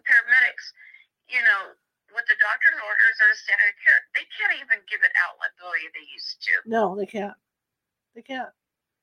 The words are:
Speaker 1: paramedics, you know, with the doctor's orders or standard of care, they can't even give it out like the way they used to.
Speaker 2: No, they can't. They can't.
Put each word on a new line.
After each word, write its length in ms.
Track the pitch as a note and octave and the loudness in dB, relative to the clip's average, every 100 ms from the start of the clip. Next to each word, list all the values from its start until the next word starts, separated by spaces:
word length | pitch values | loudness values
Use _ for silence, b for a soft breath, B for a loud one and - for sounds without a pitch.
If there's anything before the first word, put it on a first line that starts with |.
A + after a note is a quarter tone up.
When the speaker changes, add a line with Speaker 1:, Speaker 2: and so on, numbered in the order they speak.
| - | 2
Speaker 1:
paramedics, 600 | A#3 A3+ C4 B3 - - - b b b _ - | 2 4 2 2 -2 -16 -20 b b b _ -8
you 160 | B3 | -2
know, 320 | A3+ G3+ F#3 - _ _ _ | 0 0 -4 -16 _ _ _
with 80 | G#3+ A#3 | -6 -2
the 80 | - | 0
doctor's 400 | G#3+ A#3 - - - | 0 2 2 2 -2
orders 300 | - G3+ A3+ | 2 2 4
or 160 | G#3 | 2
standard 320 | A3 - G3+ - | 2 0 0 0
of 40 | - | 0
care, 160 | - - - | 2 2 2
they 80 | - - | -8 -8
can't 240 | - G#4 D4+ | -4 -4 -4
even 160 | C#4 G#3+ - | -4 -4 -4
give 160 | G#3 | -2
it 80 | - - | 0 2
out 160 | - - | -2 -4
like 80 | - - | -10 -10
the 80 | F3+ | -8
way 160 | E3 D#3+ | -8 -8
they 160 | D#3+ D3+ | -16 -20
used 240 | - - - - | -18 -16 -10 -4
to. 80 | - A3 | -4 0
Speaker 2:
No, 240 | A3+ G3 | 0 0
they 120 | G3 G3 | -2 -8
can't. 280 | G#3+ G3+ - _ _ _ _ _ _ _ | -8 -8 -12 _ _ _ _ _ _ _
They 80 | A#3 | -20
can't. 320 | A#3 C4 A3+ - _ _ _ _ | -12 -12 -12 -16 _ _ _ _